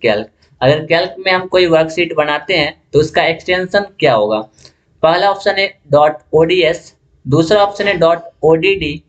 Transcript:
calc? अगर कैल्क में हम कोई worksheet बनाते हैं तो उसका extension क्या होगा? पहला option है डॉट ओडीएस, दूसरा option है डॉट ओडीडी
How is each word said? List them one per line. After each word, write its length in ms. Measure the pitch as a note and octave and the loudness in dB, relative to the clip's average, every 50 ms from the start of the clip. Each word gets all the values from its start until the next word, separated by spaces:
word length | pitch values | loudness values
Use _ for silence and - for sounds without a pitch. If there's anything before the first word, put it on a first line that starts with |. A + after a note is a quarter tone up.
| - | -2
calc? 260 | A2+ G#2+ G#2 A2 - _ _ _ _ _ - | -2 -2 -2 -4 -10 _ _ _ _ _ -2
अगर 240 | B2 C3+ D3+ D#3 D#3 | 0 0 0 0 -2
कैल्क 300 | D#3 E3+ E3+ F#3 F#3 F#3 - | -2 -2 -2 -2 -2 -6 -6
में 120 | - F#3+ | -4 -2
हम 140 | F#3 F3+ F3+ | -2 -2 -2
कोई 180 | - - F#3 F3+ | -2 0 0 2
worksheet 460 | E3+ E3 D#3+ D#3+ D#3+ - F3 F3 E3 E3 | 4 2 2 2 0 -2 -4 -4 -2 -2
बनाते 420 | D#3 D3 D3 D3 D3 D3+ - F#3 | -2 -2 -2 -4 -4 -4 -2 -2
हैं 120 | E3 D3 D#3 - _ _ _ - | -2 -2 -4 -6 _ _ _ 0
तो 60 | D3 | 0
उसका 240 | D#3 D#3 - F3 E3 | 0 0 0 -2 0
extension 600 | D#3+ E3 - - - F3+ F#3 F#3 F3+ - G3+ G3+ G3 - - | -2 -2 -4 -4 -4 -4 -4 -2 -2 -2 -2 -4 -4 -4 -2
क्या 140 | C3 C#3 A#2+ | 0 2 2
होगा? 240 | G#2+ G#2 G#2+ G#2+ G#2+ A2 - _ _ - - _ _ _ _ _ _ - | 2 0 0 -2 -4 -6 -10 _ _ -20 -20 _ _ _ _ _ _ 0
पहला 260 | D#3+ E3+ F3+ G3 G3+ | 2 2 2 0 0
option 240 | G3 G3 - G3+ F#3+ | -2 -2 -2 -2 -2
है 100 | G3 G3 F#3+ - _ _ C#3+ | 0 -2 -4 -6 _ _ 0
डॉट 260 | C#3 D3 D3+ D#3 D3 - _ _ - | 2 4 4 2 0 -4 _ _ 0
ओडीएस, 600 | D#3 E3 D#3+ F3+ F#3 D#3+ D#3 E3+ - - - - _ _ _ _ _ - | 2 2 2 2 2 0 0 -2 -4 -8 -20 -20 _ _ _ _ _ -6
दूसरा 380 | C3 C3 D#3+ D#3+ E3 G#3+ G#3 G3+ | -2 0 0 2 2 2 2 2
option 240 | G3+ G3+ - G3+ | 0 -2 -4 -4
है 100 | G3+ G3 | -4 -2
डॉट 220 | E3+ E3 E3 E3+ E3+ - - - _ - | 0 2 0 0 -2 -6 -12 -8 _ 0
ओडीडी 600 | D#3 E3 E3 E3+ G3 G3 F#3+ D#3+ D3 D3 D#3+ - | 2 2 2 2 0 -2 -2 -4 -8 -8 -10 -14